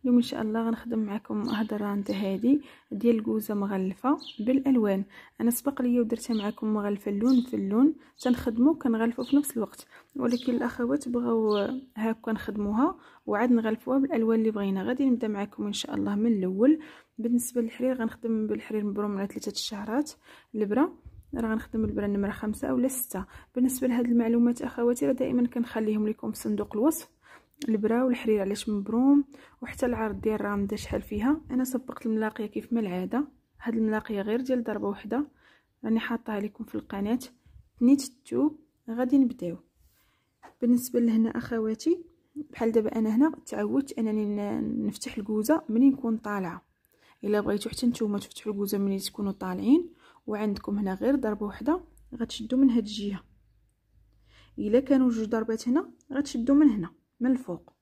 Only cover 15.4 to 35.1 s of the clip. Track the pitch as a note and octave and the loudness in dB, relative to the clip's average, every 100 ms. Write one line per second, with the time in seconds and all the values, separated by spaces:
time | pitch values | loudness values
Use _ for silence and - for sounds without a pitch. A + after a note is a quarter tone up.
15.4 | G3+ - G#3 G#3 - G#3 G3+ G3+ A3+ G#3+ | -6 -6 -6 -6 -6 -4 -2 0 2 2
16.4 | F#3 F#3+ B3+ D#4 - - _ - A3+ A#3+ | 0 4 4 4 -2 -20 _ -6 0 0
17.4 | - B3 A3+ - B3+ B3+ A3+ - A3+ A3 | 0 -4 -4 -2 -2 -2 -4 -4 -4 -2
18.4 | G#3+ G#3+ - G#3+ G#3 G3+ G#3 G3 G3 G#3 | -2 -4 -4 -4 -4 -2 -4 -2 -6 -6
19.4 | G#3 - - G#3 G#3 A#3+ D4+ - _ - | -8 -8 -8 -8 -4 -2 -4 -8 _ -20
20.4 | _ G#3+ G3+ G#3+ F4 - - - - C4 | _ -4 0 2 0 -2 -20 -20 -10 -6
21.4 | A3+ A3 - A3+ G#3+ G#3 G3+ G3+ G3+ G3+ | -2 -4 -4 -4 -2 -2 -2 0 -2 -4
22.4 | G#3+ G#3+ C4+ B3+ B3+ C4 - F#3+ F#3 - | -6 -4 -2 0 0 -2 -8 -8 -10 -16
23.4 | - B3+ B3+ - B3+ A#3+ A#3+ A#3 A3+ A#3+ | -10 0 0 0 -2 0 2 2 4 4
24.4 | A#3+ A#3+ A#3+ - A#3+ A#3+ C#4 C4 C4 B3 | 2 2 -6 0 0 2 0 0 0 0
25.4 | A#3+ B3 A#3 A3+ G#3+ G#3+ G#3+ A3 A3 A3 | 0 -2 -4 -2 -2 0 -2 -2 -8 -6
26.4 | A3 G#3 G#3 G#3+ C4+ D#4+ - _ _ - | -4 -4 -4 2 2 0 -10 _ _ -20
27.4 | _ _ - A3 G#3 A#3 B3+ B3 A3+ G#3+ | _ _ -2 0 2 2 2 0 0 0
28.4 | G3 G#3 - G#3 G3+ A3+ C4+ C#4+ C#4 - | 0 -4 -4 -4 -2 2 6 6 4 -10
29.4 | - _ A#3+ - B3 A3+ A3 G3 A3 G#3+ | -20 _ -14 -4 -2 0 -2 -2 -2 -2
30.4 | G3+ G3+ G3 G#3 - G#3 - G#3 A#3 D4+ | -2 -2 -2 -4 -4 -6 -4 -2 0 0
31.4 | - B3+ B3+ B3+ - - A3+ A3 A3 G#3+ | 0 -2 0 -4 -6 -8 -4 -2 -2 -4
32.4 | G#3+ - - A#3 G#3 F3+ F#3 A#3+ D4 _ | -6 -6 -2 -2 0 -2 -2 -2 -4 _
33.4 | _ _ A#3+ A3+ A3 G#3+ G#3+ G#3 G3+ A#3 | _ _ -4 0 0 0 -2 -4 -2 -2
34.4 | C4 B3+ A3+ G#3 G3+ G3+ G#3 | 0 -2 -2 -4 -4 -6 -4